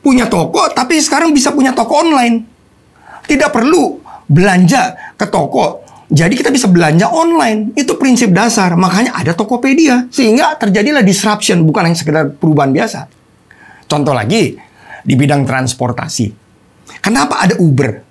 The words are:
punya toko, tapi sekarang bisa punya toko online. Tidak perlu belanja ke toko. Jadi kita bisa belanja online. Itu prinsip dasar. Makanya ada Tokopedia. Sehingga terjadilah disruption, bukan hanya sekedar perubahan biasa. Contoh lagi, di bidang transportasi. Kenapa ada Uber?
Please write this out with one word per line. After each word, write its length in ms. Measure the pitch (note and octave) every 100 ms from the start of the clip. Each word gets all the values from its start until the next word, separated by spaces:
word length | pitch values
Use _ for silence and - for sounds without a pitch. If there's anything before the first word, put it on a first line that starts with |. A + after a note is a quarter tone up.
punya 240 | C#4+ B3+ A3+
toko, 440 | F#3 D#3 - E4+
tapi 240 | - B3+ D#4+
sekarang 340 | D4+ C#4 E4
bisa 220 | D4 C#4
punya 180 | C#4 C4
toko 300 | B3+ E4+ D4+
online. 420 | E4 C#4+ A#3 A#3 A3+ _ _ _ _ _ - - -
Tidak 240 | C#4 G3
perlu 480 | - C4+ F4 B2+ - - - -
belanja 880 | D3 G3 F3+ F3 A#3+ - - - -
ke 140 | G3+
toko. 560 | G3 C#3+ - G#2 - - - _
Jadi 240 | D3 E3 B3
kita 160 | C4
bisa 160 | C4+ G#3+
belanja 400 | F3 D#3+ D#3+ G#3+
online. 640 | D#4+ E4 E4 B3+ G#3+ A3 C#4
Itu 180 | C4 -
prinsip 400 | C4+ B3 A#3 F3+
dasar. 400 | A#3 G#3+ F3+ E3+
Makanya 400 | F#3 F3+ B3 -
ada 160 | D#3+
Tokopedia. 800 | E3+ G#3 A#3+ C4+ C4+ D#4 B3 B3
Sehingga 480 | - A#3 A#3 D#4 D#4
terjadilah 400 | G#3+ G3 A3 D4+
disruption, 640 | G3+ F#3 G#3+ G#3 - F3+
bukan 240 | D#3+ D3+ E3+
hanya 80 | E3+
sekedar 400 | D#3 D#3 C#3+ -
perubahan 400 | E3 D3 C3+ C3+
biasa. 320 | A3 - - _ _ _ _ _ - - _
Contoh 240 | D3+ C#3+
lagi, 480 | B2+ G#2+ A3 D#3+ - - _ - - -
di 60 | C3+
bidang 320 | D3 C#3+ B2+
transportasi. 800 | C3 C3 - B2 A#2+ E3 - A2 - _ _ _ _ - -
Kenapa 480 | G3 A#3 - - F#3+
ada 80 | D#3
Uber? 480 | E3 C3 C3 G#2+ _